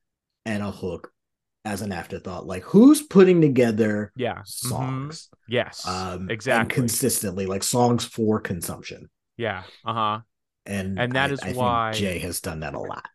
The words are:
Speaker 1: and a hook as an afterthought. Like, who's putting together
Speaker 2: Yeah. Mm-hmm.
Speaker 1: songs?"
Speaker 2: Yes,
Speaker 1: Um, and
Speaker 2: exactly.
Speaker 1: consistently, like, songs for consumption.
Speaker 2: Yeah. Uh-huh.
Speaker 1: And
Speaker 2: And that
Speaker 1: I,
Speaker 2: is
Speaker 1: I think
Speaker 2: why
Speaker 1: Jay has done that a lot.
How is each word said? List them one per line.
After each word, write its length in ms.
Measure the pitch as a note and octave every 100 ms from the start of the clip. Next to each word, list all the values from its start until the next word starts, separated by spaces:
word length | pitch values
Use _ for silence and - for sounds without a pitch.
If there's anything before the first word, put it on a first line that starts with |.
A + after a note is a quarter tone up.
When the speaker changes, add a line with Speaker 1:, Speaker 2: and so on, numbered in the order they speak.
| _ _ _ _
Speaker 1:
and 180 | A2+ G#2
a 80 | G#2
hook 420 | G2 F#2 E2 - _ _ _ _ _
as 180 | G#2+ G2
an 100 | G#2
afterthought. 540 | E2+ - F#2 F#2+ F2+ F2
Like, 160 | F#2
who's 380 | - F#3+ C4 D4+
putting 380 | - F#3+ F#3 F3
together 720 | D3+ B2+ A#2 G#2+ G#2+ G#2 G#2 -
Speaker 2:
Yeah. 180 | A#2 F#2+
Mm-hmm. 280 | G2+ - A#2+
Speaker 1:
songs?" 600 | C3+ C3 C3 C#3+ D#3+ - _ -
Speaker 2:
Yes, 360 | A#2+ A2 - -
Speaker 1:
Um, 340 | F#2 F#2 F2+
and 80 | F#2
Speaker 2:
exactly. 440 | A2+ C3 A#2 A2+
Speaker 1:
consistently, 720 | - A#2 - B2 - G#2+ F#2 F#2+
like, 160 | F#2+
songs 400 | - B2 A#2+ A#2
for 340 | - - G#2+ G#2+
consumption. 720 | - F2 - - - - - _ _ -
Speaker 2:
Yeah. 260 | A2+ F#2 F#2+ -
Uh-huh. 360 | A2+ A2+ G#2+ A2 - _ _ _ -
Speaker 1:
And 320 | G2+ F#2+ G2
Speaker 2:
And 140 | B2
that 160 | C3 C#3
Speaker 1:
I, 20 |
Speaker 2:
is 80 | C3+
Speaker 1:
I 60 | G2
think 100 | B2
Speaker 2:
why 360 | B2 A#2 A2+
Speaker 1:
Jay 260 | A2 G2 F2
has 200 | E2 -
done 200 | - D#2
that 140 | D2+
a 40 | C2
lot. 260 | G1+ - -